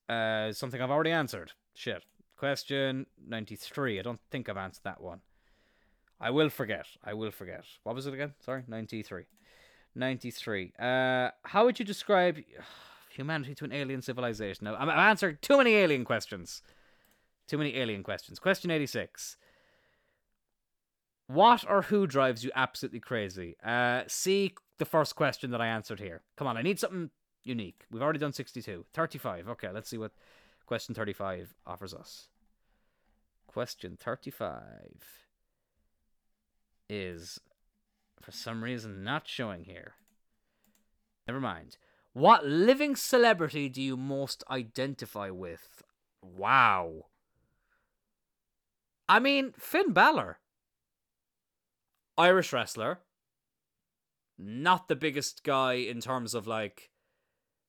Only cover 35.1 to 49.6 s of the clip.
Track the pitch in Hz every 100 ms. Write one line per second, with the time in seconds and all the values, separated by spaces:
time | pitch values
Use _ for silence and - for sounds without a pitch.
35.1 | - _ _ _ _ _ _ _ _ _
36.1 | _ _ _ _ _ _ _ - 104 92
37.1 | 85 85 - _ _ _ _ _ _ _
38.1 | _ - - 120 113 117 123 107 98 101
39.1 | 147 - - 113 90 87 87 - - _
40.1 | _ _ _ _ _ _ _ _ _ _
41.1 | _ - 131 123 85 - - _ _ _
42.1 | 123 175 233 143 156 220 269 294 269 -
43.1 | 254 233 185 151 151 139 127 135 127 135
44.1 | 139 135 - - 131 113 - 135 135 117
45.1 | 104 98 92 90 82 - - - _ _
46.1 | _ 92 92 104 135 117 95 85 78 -
47.1 | _ _ _ _ _ _ _ _ _ _
48.1 | _ _ _ _ _ _ _ _ _ -
49.1 | 208 269 277 269 -